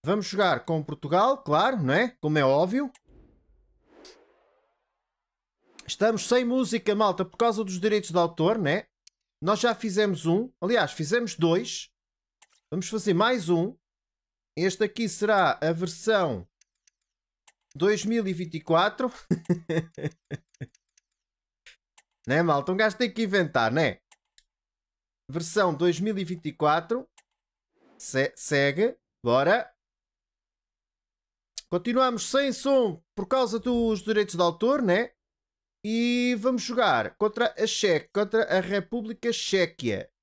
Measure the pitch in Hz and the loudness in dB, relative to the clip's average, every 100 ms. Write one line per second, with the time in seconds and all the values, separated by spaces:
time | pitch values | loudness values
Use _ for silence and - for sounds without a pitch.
0 | 143 208 196 190 190 131 - 160 147 151 | -2 -2 -2 0 2 2 -2 -4 -4 -10
1 | 139 175 226 277 - 151 220 254 135 151 | 0 2 2 0 0 2 2 0 0 2
2 | 240 - 151 151 135 139 180 247 285 - | 0 -2 0 2 4 4 2 0 -4 -10
3 | _ - - _ _ _ _ _ _ _ | _ -20 -20 _ _ _ _ _ _ _
4 | - - _ _ _ _ _ _ _ _ | -20 -20 _ _ _ _ _ _ _ _
5 | _ _ _ _ _ _ _ - - - | _ _ _ _ _ _ _ -20 -14 -2
6 | 220 220 - 247 240 254 247 220 - 208 | 0 0 0 0 2 0 0 -2 0 2
7 | 214 175 185 - 233 208 202 185 202 208 | 2 0 -4 0 0 0 -4 -2 0 0
8 | - 170 170 165 160 226 156 175 - _ | 0 0 0 2 0 2 0 -2 -4 _
9 | _ _ _ _ 160 208 240 226 226 190 | _ _ _ _ -2 0 0 0 -2 0
10 | 208 170 156 170 175 _ 180 233 151 - | 0 0 0 0 -2 _ 0 0 0 -4
11 | 151 233 233 - 165 170 - - - _ | -2 -2 -2 0 2 2 -2 -10 -14 _
12 | _ _ _ _ _ _ _ 165 180 220 | _ _ _ _ _ _ _ -8 -6 -4
13 | 208 175 220 254 160 170 185 - _ _ | 0 2 2 0 2 0 0 -6 _ _
14 | _ _ _ _ _ - 185 185 208 214 | _ _ _ _ _ -2 -2 0 -4 -2
15 | 226 - 208 208 165 - 156 165 175 - | -6 -2 2 4 4 2 0 -2 -4 -4
16 | - 214 170 107 85 _ _ _ _ _ | 0 0 0 -2 -8 _ _ _ _ _
17 | _ _ _ _ _ _ _ 143 180 214 | _ _ _ _ _ _ _ -2 0 2
18 | 202 233 196 170 175 160 - 165 196 208 | 0 -2 -2 -4 -6 -10 0 2 2 0
19 | 247 - - 170 - 175 - 165 165 - | -4 -4 -4 -4 0 -4 0 -4 -4 -10
20 | 147 - _ 147 _ _ 123 _ _ _ | -10 -12 _ -14 _ _ -18 _ _ _
21 | _ _ _ _ _ _ - - _ _ | _ _ _ _ _ _ -20 -20 _ _
22 | _ _ - 143 170 143 139 185 220 190 | _ _ -2 0 2 0 0 0 0 0
23 | 240 220 220 196 165 131 113 131 147 92 | -4 -2 0 0 0 2 2 2 0 -2
24 | _ - _ _ _ _ _ _ _ _ | _ -20 _ _ _ _ _ _ _ _
25 | _ _ _ 147 165 208 185 143 175 156 | _ _ _ -8 -4 0 0 2 0 0
26 | 202 202 170 175 151 147 151 156 165 240 | -2 -4 -6 -8 -10 0 2 2 0 -6
27 | 269 _ _ _ _ _ _ _ _ _ | -6 _ _ _ _ _ _ _ _ _
28 | - 135 139 - - 147 143 139 220 - | -6 -2 -2 -2 -2 2 2 2 -2 -2
29 | _ _ 120 123 143 226 - _ _ _ | _ _ 0 2 4 2 0 _ _ _
30 | _ _ _ _ _ _ _ _ _ _ | _ _ _ _ _ _ _ _ _ _
31 | _ _ _ _ _ - - 175 180 240 | _ _ _ _ _ -20 -6 -4 -2 0
32 | 262 233 - 269 277 262 277 269 226 160 | 0 0 0 0 0 -2 2 2 2 -4
33 | _ - 190 262 240 220 247 240 226 214 | _ -12 -2 0 0 -2 -2 0 0 -2
34 | - 214 208 170 175 170 226 285 220 180 | -2 0 0 2 0 2 0 2 2 2
35 | 247 _ _ _ _ _ _ _ 208 226 | 0 _ _ _ _ _ _ _ -4 0
36 | 240 240 247 247 233 247 - 240 214 123 | 0 2 0 0 0 -2 -4 0 2 2
37 | 107 - 214 - 240 - 214 - 208 156 | 0 -2 -4 0 -4 0 -4 0 0 0
38 | - 196 208 220 220 185 175 202 196 240 | 0 -4 0 0 2 0 0 -4 -4 -8
39 | 214 233 240 - - 190 170 - 120 98 | -8 -6 -6 -4 -2 0 0 -2 -6 -6
40 | - _ | -8 _